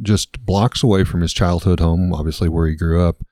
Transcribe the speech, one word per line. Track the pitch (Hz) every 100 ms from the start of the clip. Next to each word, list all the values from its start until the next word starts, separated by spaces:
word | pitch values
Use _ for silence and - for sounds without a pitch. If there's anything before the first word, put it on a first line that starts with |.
Just | 104 104 - - 101
blocks | 95 113 -
away | 127 98 90
from | 85
his | 82
childhood | - 92 87 95 87
home, | 85 82 90
obviously | 82 78 78 87
where | 80 80
he | 78
grew | 82 82
up, | 87 82 -